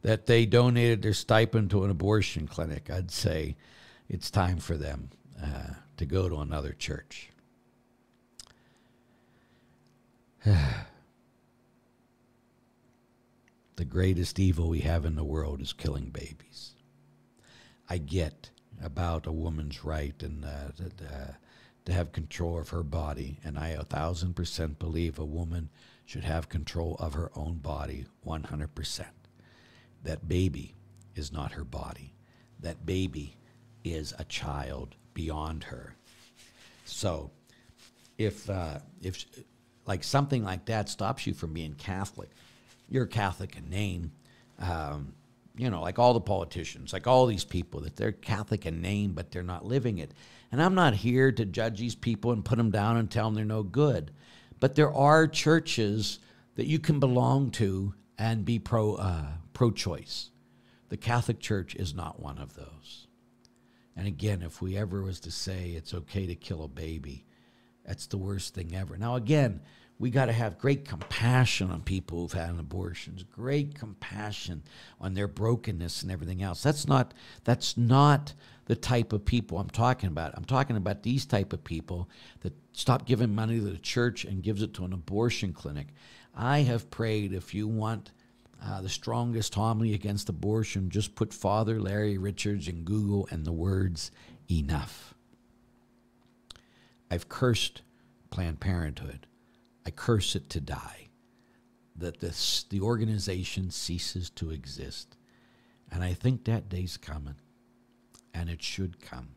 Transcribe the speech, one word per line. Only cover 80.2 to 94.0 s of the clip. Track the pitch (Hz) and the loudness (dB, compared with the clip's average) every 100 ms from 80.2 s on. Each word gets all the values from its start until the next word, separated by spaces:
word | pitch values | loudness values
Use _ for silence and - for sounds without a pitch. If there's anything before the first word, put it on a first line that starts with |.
| 80 - | -4 -6
I'm | |
talking | 90 131 139 113 | 0 2 4 2
about | 92 104 | 0 -2
these | 113 131 | 0 0
type | - 104 95 | 2 0 2
of | 80 | -4
people | - 80 - 87 90 - - - | -4 -6 -4 -6 -6 -10 -20 -10
that | - - _ | -10 -10 _
stop | - - 123 - | -4 2 2 4
giving | 120 117 104 | 2 4 2
money | 110 117 | 2 0
to | 104 | -2
the | 95 | -4
church | - - 120 - | -2 2 2 0
and | - 95 | -4 -2
gives | 101 101 | -2 0
it | 107 | -2
to | - | -4
an | 90 | -6
abortion | 92 82 98 117 - 98 | -6 -2 0 2 0 -4
clinic. | 78 71 73 76 - - - - | -4 -8 -8 -8 -14 -20 -20 -18
I | - 120 147 | -4 2 4
have | 131 117 - | 4 2 -4
prayed, | - 113 107 101 | -4 0 0 0
if | 92 - | -4 -6
you | 98 107 | -4 -2
want, | 110 110 113 - - _ _ _ - | -2 -2 -4 -8 -20 _ _ _ -14
uh, | 95 95 | -8 -6
the | 95 | -6
strongest | - - 117 120 113 101 | -6 -2 -2 0 0 0
homily | - 110 110 113 | 2 2 4 2
against | 101 104 101 - | 2 0 -2 -4
abortion, | 85 101 110 107 98 92 | -2 0 2 0 0 0
just | 98 104 | 0 -2
put | - - | -2 -2
Father | - 98 104 110 113 | 0 2 2 2 0
Larry | 95 104 107 98 | 0 0 0 0
Richards | 98 87 104 104 87 | -2 -2 -2 -2 -4
in | 85 | -6
Google | 85 107 101 101 - | -2 0 2 2 0
and | 82 | -4
the | 76 | -2
words, | 82 95 95 95 80 | 0 2 4 2 0